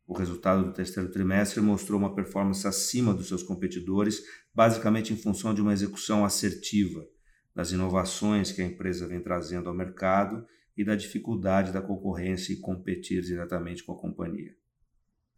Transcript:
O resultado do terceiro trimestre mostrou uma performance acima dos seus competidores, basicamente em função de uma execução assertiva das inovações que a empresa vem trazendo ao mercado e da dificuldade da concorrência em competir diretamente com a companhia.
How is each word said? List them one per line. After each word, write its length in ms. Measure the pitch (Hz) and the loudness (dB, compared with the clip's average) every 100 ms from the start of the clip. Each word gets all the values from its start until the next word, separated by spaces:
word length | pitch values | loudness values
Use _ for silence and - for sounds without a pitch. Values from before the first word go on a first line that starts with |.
| - | -10
O 60 | |
resultado 540 | 90 87 87 95 95 92 | -4 -4 0 2 4 2
do 60 | |
terceiro 380 | - 87 98 90 | -2 -4 -4 -4
trimestre 500 | 98 92 98 101 113 | 0 2 4 2 4
mostrou 360 | 104 98 - 104 | 4 4 2 0
uma 160 | 98 | 2
performance 520 | 101 92 98 98 95 101 | 0 -4 0 0 0 -2
acima 460 | - - 123 117 | -2 0 2 2
dos 120 | 92 - | 2 -2
seus 160 | 90 | -6
competidores, 800 | - 90 92 90 87 98 107 107 - - _ | -4 -4 -4 -4 0 2 2 0 -8 -20 _
basicamente 580 | 113 113 113 107 110 110 | 6 6 6 2 2 0
em 40 | 107 | -2
função 380 | 107 95 110 | -2 -2 0
de 80 | 104 | 2
uma 100 | 104 | 2
execução 520 | 101 98 98 - 104 | 2 0 -4 0 2
assertiva 840 | 101 - 104 - - 104 92 80 - _ _ _ _ | 4 2 0 -2 0 2 2 -2 -12 _ _ _ _
das 180 | - 85 | -6 -2
inovações 800 | 92 92 92 92 - 104 104 92 | 0 2 2 0 0 2 4 2
que 80 | - | -2
a 60 | 90 | -4
empresa 420 | 90 92 87 87 | -2 -4 -4 -4
vem 120 | 87 | -6
trazendo 480 | 87 87 80 90 85 | -2 -4 -2 -4 -4
ao 60 | |
mercado 720 | 90 92 - 95 98 101 113 - _ _ - | -4 -6 -2 2 4 2 -4 -12 _ _ -4
e 80 | |
da 100 | 101 | 0
dificuldade 800 | 104 - 107 - 104 95 98 92 | 0 -2 -6 -4 -2 2 2 2
da 80 | 95 | -2
concorrência 720 | 95 95 98 87 92 90 - | -4 -4 -4 -2 -2 -2 -4
em 80 | 95 | -6
competir 640 | - 90 - 87 - 90 | -6 -6 -4 -6 -2 -4
diretamente 600 | 87 87 87 90 85 87 | -2 -6 -4 -4 -6 -10
com 80 | - | -10
a 60 | 87 | -10
companhia. 560 | 85 - 123 82 - - _ _ _ _ _ _ _ | -8 -6 -6 -8 -12 -18 _ _ _ _ _ _ _